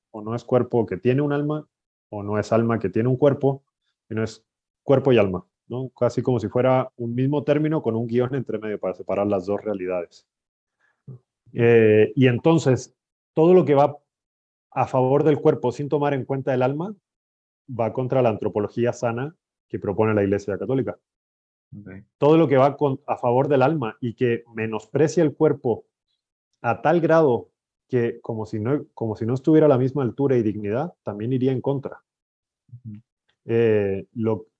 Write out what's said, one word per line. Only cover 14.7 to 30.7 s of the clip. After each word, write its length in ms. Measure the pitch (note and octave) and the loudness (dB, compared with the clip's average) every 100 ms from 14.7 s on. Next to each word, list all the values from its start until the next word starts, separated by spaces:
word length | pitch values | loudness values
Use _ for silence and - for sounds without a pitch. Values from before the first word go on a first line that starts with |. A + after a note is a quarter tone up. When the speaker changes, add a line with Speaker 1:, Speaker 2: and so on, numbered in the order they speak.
Speaker 1:
a 160 | C3+ B2 | -4 -2
favor 360 | C3 B2+ C#3 | 0 2 2
del 160 | D3+ C#3+ | 2 2
cuerpo 320 | D#3 C#3 E3 | 2 0 -2
sin 180 | D3+ C#3+ | -4 -4
tomar 240 | D3 C#3+ | -2 -2
en 120 | C#3 A#2 | -2 -4
cuenta 280 | C3+ C3+ | -6 -2
el 80 | B2+ | 0
alma, 340 | B2+ D3 F#3+ G#3 _ _ _ _ _ _ - | 0 -2 -8 -12 _ _ _ _ _ _ -10
va 240 | A#2 A2+ | -6 -4
contra 280 | C3+ B2+ C3+ | -4 -2 0
la 80 | A#2+ | 0
antropología 640 | G#2+ G#2 G#2+ G#2 - A#2+ | 0 -4 -4 -4 -2 -2
sana 420 | A#2+ A#2+ A2+ C#3+ - _ _ _ | -2 -4 -4 -8 -12 _ _ _
que 100 | A2 | -8
propone 340 | F#2+ F#2+ G#2+ | -4 0 2
la 100 | G#2+ | 2
Iglesia 340 | G2+ G2+ - F#2+ | 2 0 -2 -6
Católica. 420 | G2+ C3+ G2+ - _ _ _ _ _ _ _ G#2 | -4 -2 -4 -8 _ _ _ _ _ _ _ -20
Speaker 2:
Ok. 320 | G2+ F#2+ - - | -18 -20 -20 0
Speaker 1:
Todo 180 | C#3+ D#3+ | 4 4
lo 100 | D#3+ | 4
que 100 | C3+ | 4
va 200 | C#3 C#3 | 4 2
con, 220 | D3 C3 - | -2 -2 -6
a 100 | A#2+ | -4
favor 300 | B2 B2 C#3 | 0 0 2
del 140 | C#3+ | 2
alma 360 | C3 D#3+ A2+ - | 2 0 -6 -6
y 120 | A#2+ - | -8 -2
que 280 | B2 A#2 - A2+ | -2 -2 -6 -8
menosprecia 680 | A2 G#2+ - - D#3 E3 | -6 -6 -4 0 0 2
el 100 | D#3 - | 0 2
cuerpo 500 | D#3 C#3+ B2 G#2+ - _ _ _ _ _ _ _ | 0 0 -4 -6 -8 _ _ _ _ _ _ _
a 200 | A#2+ A2+ | -4 -2
tal 200 | D3 E3+ | 0 2
grado 500 | D#3 D#3+ D3+ A2+ - _ _ _ _ | 2 4 4 0 -4 _ _ _ _
que 300 | B2 A#2 - | -2 -2 -4
como 240 | - A2 G#2+ | -8 -8 -8
si 140 | A2 | -6
no, 260 | G#2+ C#3+ - | -4 -4 -6
como 220 | - A2+ G#2 | -8 -8 -4
si 100 | A2+ | -4
no 100 | C3 | -2
estuviera 320 | - D#3 D3+ | 2 4 6
a 20 | |
la 80 | B2+ | 4
misma 240 | C3 C#3+ | 0 -2
altura 340 | B2 - C#3 B2 | -4 -2 0 0
y 60 | |
dignidad, 500 | G#2+ G#2 G#2 | 0 -4 -4